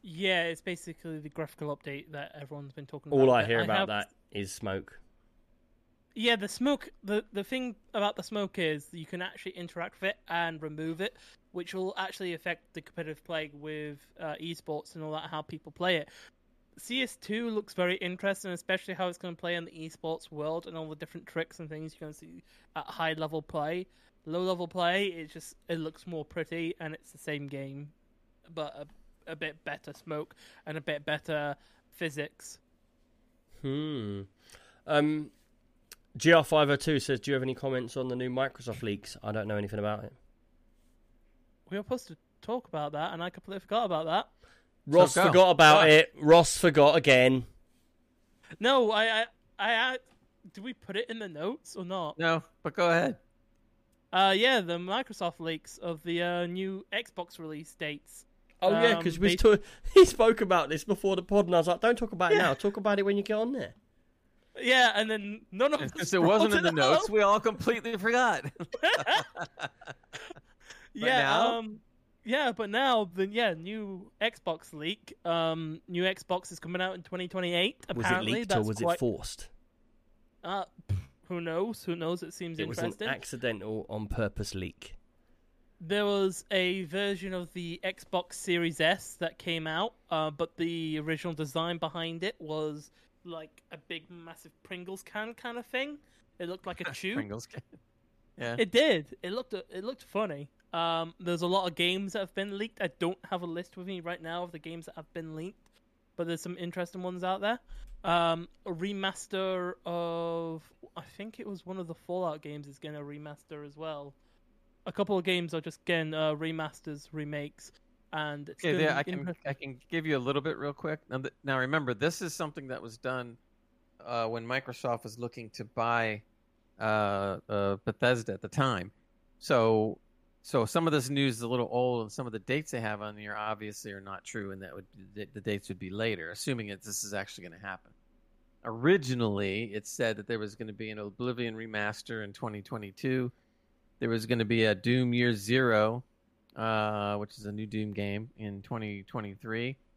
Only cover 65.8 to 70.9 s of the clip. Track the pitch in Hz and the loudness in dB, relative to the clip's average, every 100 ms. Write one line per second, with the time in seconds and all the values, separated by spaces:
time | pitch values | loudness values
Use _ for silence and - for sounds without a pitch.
65.8 | 135 - 175 190 170 214 220 208 170 160 | -4 -4 0 4 6 6 6 4 2 4
66.8 | 135 160 208 214 202 208 226 202 - 240 | 6 4 4 4 6 6 2 0 0 0
67.8 | 226 220 208 240 247 160 - - 165 - | -2 -2 2 4 4 2 -4 -10 -12 -2
68.8 | 339 440 - 392 - - 165 - 143 _ | 2 2 2 0 0 -10 -14 -10 -12 _
69.8 | - - _ - - - _ _ - - | -18 -18 _ -16 -16 -18 _ _ -20 -20
70.8 | - | -18